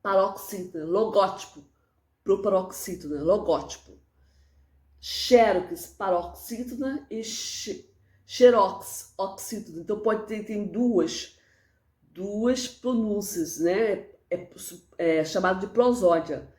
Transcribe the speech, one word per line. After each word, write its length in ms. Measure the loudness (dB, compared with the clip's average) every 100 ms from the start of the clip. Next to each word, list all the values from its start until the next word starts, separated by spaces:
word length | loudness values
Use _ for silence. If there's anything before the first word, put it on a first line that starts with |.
paroxítona, 840 | 2 2 2 -2 -10 -10 -10 -8
logótipo, 800 | -2 0 4 4 2 0 -14 -18 -20 _ _ _ _ _
proparoxítona, 1000 | 0 2 4 0 0 -10 -10 -10 -8 -4
logótipo. 680 | 2 2 2 -2 -2 -16 _ -20 _ _ _ _ _ _ _ _ _ _
Xerox, 880 | -12 -8 6 6 8 4 -2 -10 -12
paroxítona 1200 | -8 0 0 -2 -14 -12 -10 -10 -6 -6 -6 -10
e 120 | -10
xe-, 680 | -8 -10 -10 -10 -10 -12 -14 _ _ _
xerox, 880 | _ 6 8 8 4 0 -12 -14 -16 -8
oxítona. 640 | -8 -8 -10 -10 -10 -14
Então 200 | -6 -2
pode 260 | 0 -2 -4
ter, 180 | -10
tem 200 | -6 -6
duas, 760 | -4 0 2 2 0 -4 -12 _ _ _ _ _ _ _
duas 680 | _ -10 -8 -2 0 0 -4
pronúncias, 920 | -8 -2 -2 0 -2 -4 -6 -6 -2
né? 480 | 0 2 0 -2 -6 -20 _
É, 180 | -8 -8 -16 -18 -18 _ _
é 260 | 0 2
chamado 360 | 0 0 0 0
de 120 | -2
prosódia. 760 | 2 4 4 4 4 0 -8 -10